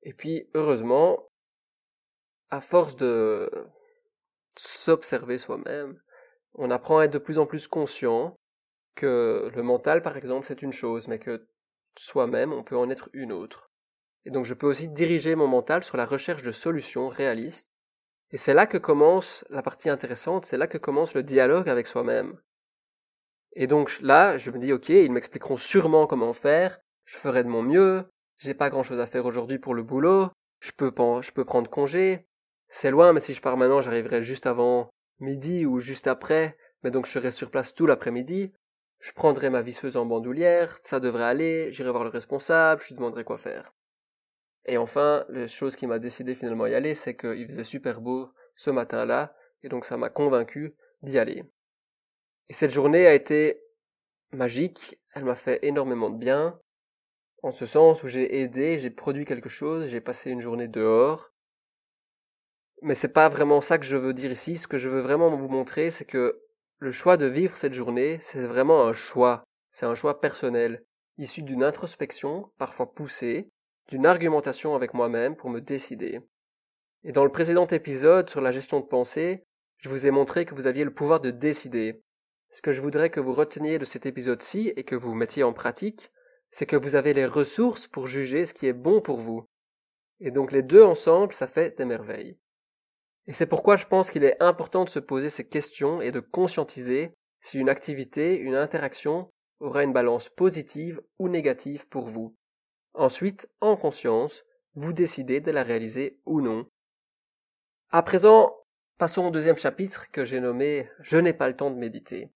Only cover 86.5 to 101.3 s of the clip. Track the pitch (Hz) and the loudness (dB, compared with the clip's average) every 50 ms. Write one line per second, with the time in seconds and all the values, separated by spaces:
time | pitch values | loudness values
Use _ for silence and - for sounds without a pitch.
86.5 | _ - 156 - - 147 127 143 139 147 135 147 147 139 135 127 120 147 143 139 | _ -8 -6 0 0 0 0 2 2 2 4 4 2 2 2 0 2 0 0 0
87.5 | - - 226 247 226 - - - - - 131 131 127 139 135 127 131 151 175 165 | 0 0 0 0 0 -2 -10 -12 -10 -10 -10 -6 -6 -6 -6 -4 -2 -2 -4 -4
88.5 | - - - 131 123 123 123 156 196 214 214 - 143 117 113 113 113 113 113 _ | -6 -4 -2 -2 -2 0 0 2 2 2 2 0 -6 -6 -6 -8 -10 -10 -12 _
89.5 | _ _ _ _ _ _ _ _ _ _ _ _ _ _ - 139 123 139 135 127 | _ _ _ _ _ _ _ _ _ _ _ _ _ _ -10 -4 -2 -2 -2 2
90.5 | 139 139 131 127 151 202 220 202 170 151 - - 165 175 202 196 - - - 123 | 0 0 0 8 12 12 12 12 10 4 4 4 4 4 4 2 -2 -6 -8 -6
91.5 | - - 165 165 - - 139 123 120 110 107 107 110 107 - - - _ _ _ | -2 -2 -2 -2 -2 -6 -4 -4 -4 -6 -6 -10 -12 -12 -12 -14 -16 _ _ _
92.5 | _ _ _ _ _ _ _ _ _ _ _ _ _ _ _ - 143 - 170 160 | _ _ _ _ _ _ _ _ _ _ _ _ _ _ _ -12 -4 -4 -2 0
93.5 | - 151 - - 202 196 - - - 190 185 - - 160 143 139 - - - 180 | 0 2 6 6 6 6 4 2 2 2 2 2 0 4 4 4 4 6 4 2
94.5 | 175 180 165 - - 190 - 131 - 151 135 - 139 131 135 151 147 - 123 _ | 2 2 -4 -4 -2 -2 -2 -2 -4 -8 -6 -4 -4 -4 -4 -4 -6 -8 -10 _
95.5 | - 151 147 - - - 147 143 160 175 131 127 123 123 117 _ - 170 185 175 | -4 -6 -6 -6 -8 -4 -2 -2 -2 -2 -4 -4 -6 -6 -10 _ 0 0 0 0
96.5 | - - 151 - - - 123 123 123 135 156 165 - _ _ _ _ _ _ - | 0 -2 -6 -6 -6 -10 -6 -2 -2 -2 -2 -6 -10 _ _ _ _ _ _ -12
97.5 | - 135 131 135 139 135 - - 151 135 135 - - - 151 170 185 170 - 131 | -6 -2 0 0 0 0 -2 -10 -8 -8 -10 -10 -6 -4 -2 0 0 -2 -2 -2
98.5 | 127 135 143 147 - 160 147 135 - - - 147 151 170 185 _ _ _ _ _ | -2 -2 -2 -2 -4 -6 -6 -6 -10 -6 -4 -4 -4 -4 -6 _ _ _ _ _
99.5 | _ _ 151 143 123 139 143 139 131 127 120 120 120 120 110 - _ - 180 185 | _ _ -10 -4 -2 0 0 2 2 2 2 2 0 0 -4 -8 _ 2 2 2
100.5 | 180 160 143 - - 147 156 170 165 151 - _ _ _ 190 180 | 2 0 -10 -10 -12 -12 -10 -10 -12 -12 -16 _ _ _ -4 -2